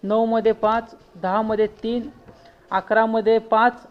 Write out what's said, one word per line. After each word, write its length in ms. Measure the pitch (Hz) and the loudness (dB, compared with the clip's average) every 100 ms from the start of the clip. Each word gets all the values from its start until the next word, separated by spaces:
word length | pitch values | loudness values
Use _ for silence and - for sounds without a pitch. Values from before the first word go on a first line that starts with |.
नऊमध्ये 500 | 196 220 226 226 220 | -2 0 0 0 0
पाच, 420 | 220 214 226 233 - _ 180 | 0 0 -2 -4 -20 _ -10
दहामध्ये 500 | 185 196 220 214 214 | -4 -2 -2 -2 -2
तीन, 420 | 214 226 240 233 - - - - - _ | -2 -6 -6 -6 -16 -20 -20 -20 -20 _
अकरामध्ये 680 | 190 185 214 226 220 214 226 | -6 0 0 2 0 2 0
पाच 340 | 226 220 233 240 - | 2 2 2 0 -20